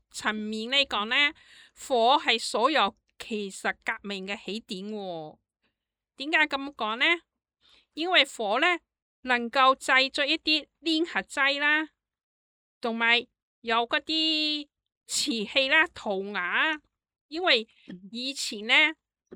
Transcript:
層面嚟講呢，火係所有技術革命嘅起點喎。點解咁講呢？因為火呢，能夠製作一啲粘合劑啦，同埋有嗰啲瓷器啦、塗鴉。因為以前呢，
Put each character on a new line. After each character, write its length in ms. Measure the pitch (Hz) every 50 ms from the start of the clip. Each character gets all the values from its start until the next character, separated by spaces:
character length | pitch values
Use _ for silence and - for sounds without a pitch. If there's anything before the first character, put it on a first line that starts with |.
| _ _
層 240 | - - - 233 214
面 360 | 214 214 214 220 220 220 240
嚟 160 | 269 277 277
講 180 | 269 240 208 208
呢， 100 | 220 247 277 285 294 - - _ _ - - - _ _
火 400 | - - - 269 233 226 240 277 294
係 220 | - 269 247 240
所 300 | - - - 208 226 294
有 240 | 311 269 202 196 - _ _ _ _ -
技 320 | - - 233 208 202 190
術 200 | - - - 202 185 - _
革 80 | - 226 220
命 260 | - 202 202 190 185
嘅 80 | 196 202 -
起 160 | - 185 196 226
點 260 | - - 214 180 196
喎。 500 | 214 214 208 196 185 175 160 156 156 - _ _ _ _ _ _ _ _ _ _ _ _ _ _ _ _
點 160 | - 269 302
解 60 | 339 320 302
咁 280 | 294 285 269 277 285 -
講 220 | - 226 214 220
呢？ 80 | 247 285 320 349 339 - _ _ _ _ _ _ _ _ _ _ _ _ _
因 180 | _ 302 320 370
為 140 | 349 302 254
火 340 | - - - 226 196 214 262
呢， 60 | 320 359 349 330 - _ _ _ _ _ _ _ -
能 260 | 254 247 240 240 233
夠 260 | - 269 262 262 269
製 340 | - - - 269 262 269 269
作 140 | - 302 285
一 140 | 277 311 320
啲 260 | - 302 311 302 - - _ _
粘 220 | 285 330 320 311 349
合 160 | 330 - 190
劑 400 | 190 - - 294 269 277 285 285
啦， 300 | 294 294 302 311 311 - _ _ _ _ _ _ _ _ _ _ _ _ _ _ _ _ _ _
同 160 | - 233 226
埋 300 | 226 233 226 240 240 247 - _ _ _ _ _ _
有 260 | - 233 226 233 240
嗰 140 | - 311 294
啲 640 | - - 311 320 311 320 311 311 302 302 302 302 294 - _ _ _ _ _ _ _
瓷 240 | - - - - 294
器 380 | 233 226 202 - - 277 269 269
啦、 180 | 294 320 330 339
塗 440 | - - - 226 196 190 196 202
鴉。 480 | 208 190 175 175 202 240 285 320 311 294 - _ _ _ _ _ _ _ _ _
因 140 | 294 330
為 260 | 370 330 277 220 220 - _ _ _ 262 190 175 196 190
以 220 | 226 240 254 269
前 340 | 269 - - - 240 202 208
呢， 60 | 226 262 302 311 302 320 - _ _ _ _ _ _ -